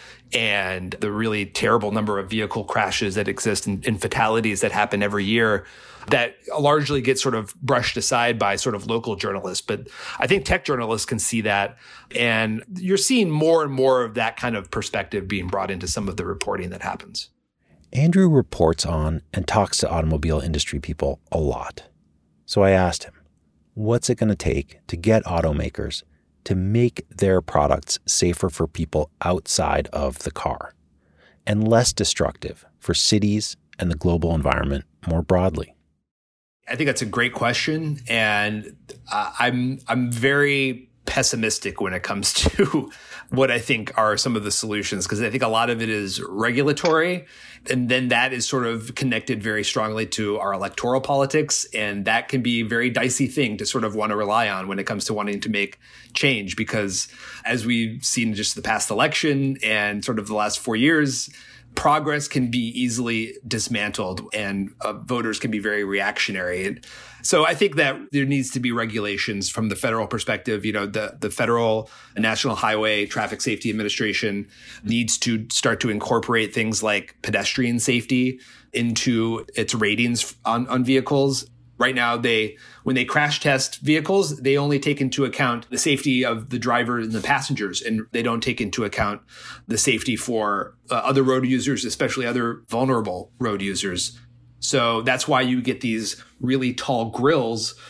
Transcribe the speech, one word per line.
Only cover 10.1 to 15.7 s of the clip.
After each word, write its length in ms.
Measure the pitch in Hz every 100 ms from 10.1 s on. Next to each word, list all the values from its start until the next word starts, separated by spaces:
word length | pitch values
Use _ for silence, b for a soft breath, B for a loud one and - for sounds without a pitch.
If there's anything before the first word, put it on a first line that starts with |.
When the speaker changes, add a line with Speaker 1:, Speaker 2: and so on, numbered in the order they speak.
| B
Speaker 1:
I 80 | -
think 180 | 196
tech 200 | - 185
journalists 420 | - 131 113 113 -
can 120 | 117
see 240 | - 117
that. 340 | 107 101 101 - B B B -
And 480 | 120 113 110 110 -
you're 220 | 180 180 196
seeing 340 | - 262 190
more 320 | 151 156 165
and 80 | 151
more 320 | 135 131 127
of 120 | 120
that 220 | 107 113 -
kind 200 | 123 110
of 140 | 95
perspective 580 | 113 - 107 98 104 92
being 180 | 101 90
brought 240 | 98 95